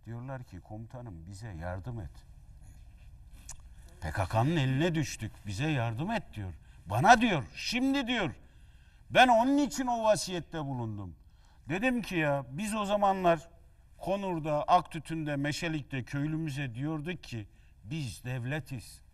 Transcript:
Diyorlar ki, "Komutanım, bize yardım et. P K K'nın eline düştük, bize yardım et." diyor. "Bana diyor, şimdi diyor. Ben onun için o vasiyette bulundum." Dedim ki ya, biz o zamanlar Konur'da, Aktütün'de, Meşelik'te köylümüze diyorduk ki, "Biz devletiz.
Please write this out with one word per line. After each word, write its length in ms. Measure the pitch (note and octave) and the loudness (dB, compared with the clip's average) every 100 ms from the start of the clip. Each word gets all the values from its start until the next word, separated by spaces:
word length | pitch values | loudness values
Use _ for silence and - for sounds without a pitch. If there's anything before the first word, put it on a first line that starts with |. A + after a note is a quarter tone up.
| - | -12
Diyorlar 340 | A#2 B2+ C3+ | -12 -10 -10
ki, 160 | A#2+ F2 | -12 -16
"Komutanım, 680 | - G#2+ A2+ B2+ A#2+ E2+ D#2+ | -14 -14 -14 -14 -14 -14 -14
bize 260 | G2 A2+ | -12 -10
yardım 460 | E2+ F2 F#2 G#2+ A#2 | -8 -8 -8 -8 -10
et. 120 | D#2 - - - - - - - - - - - - - - - - - - - | -10 -14 -20 -20 -20 -20 -20 -20 -20 -20 -20 -20 -20 -20 -16 -16 -16 -20 -20 -10
P 100 | D#2 | -8
K 140 | D2+ F#2 | -2 0
K'nın 320 | A2 B2+ E3+ | 2 4 4
eline 380 | C3 C3 F3 D#3+ | 2 2 2 2
düştük, 360 | C#3 - G#2 - G2+ | -2 -4 -10 -10 -8
bize 240 | F#2+ D3+ | -2 0
yardım 420 | D3 A#2 A2+ E3+ | 0 0 -2 -2
et." 120 | A3+ - | -2 -4
diyor. 200 | - F#2+ D#2+ - - - | -10 -10 -10 -18 -20 -2
"Bana 360 | G#2+ F3+ A#3+ | 4 8 10
diyor, 220 | A#3 E3 G2+ - | 8 2 -2 -8
şimdi 520 | - A#3 C4+ C#4 A#3 | -2 0 2 2 2
diyor. 280 | B3 E3+ G#2 - - - - - - - | 2 0 -4 -16 -20 -20 -20 -20 -20 2
Ben 180 | D3 B3+ | 8 10
onun 300 | A3+ B3+ C#4+ | 8 6 4
için 300 | C#4 - B3+ | 2 -2 -2
o 160 | A#3+ | 0
vasiyette 600 | A3 G#3 - F3+ - E3 C#3+ | 4 2 2 -6 -6 -8 -6
bulundum." 500 | B2+ A2+ G#2 F#2+ D#2 - - - - - | -6 -6 -8 -10 -14 -20 -20 -20 -20 -6
Dedim 320 | E3+ B3+ B3 | 0 0 0
ki 140 | F#3+ F3+ | -2 0
ya, 300 | D3+ C#3 B2+ | 2 2 -2
biz 260 | C3+ G#3+ A3 | -6 -4 -2
o 100 | G3+ | 0
zamanlar 640 | G#3 G3+ F#3+ F3+ E3 - - - - - - | 4 4 4 4 4 0 -20 -20 -20 -20 -12
Konur'da, 680 | - G3 G3 E3+ D3+ D3 | -4 -2 -2 -4 0 0
Aktütün'de, 720 | - F3+ - E3+ - E3 D3+ C#3+ | 4 4 4 -10 -6 -4 -2 0
Meşelik'te 680 | C#3+ D3 E3+ D#3 - C3+ | 0 0 -2 -4 -4 -6
köylümüze 720 | A2+ C#3+ D3 D#3 D#3+ C#3 C#3 A2 | -4 -2 -2 -2 -4 -4 -6 -4
diyorduk 480 | D3 D#3+ D3 D3+ | -4 -4 -6 -8
ki, 240 | - A#2 G2+ - - - | -8 -10 -10 -16 -20 -20
"Biz 400 | G2+ D#3+ C3+ - | -10 -6 -6 -6
devletiz. 800 | B2+ B2+ A#2+ D#3 D3 B2+ - - - | -6 -6 -4 -6 -6 -10 -12 -20 -20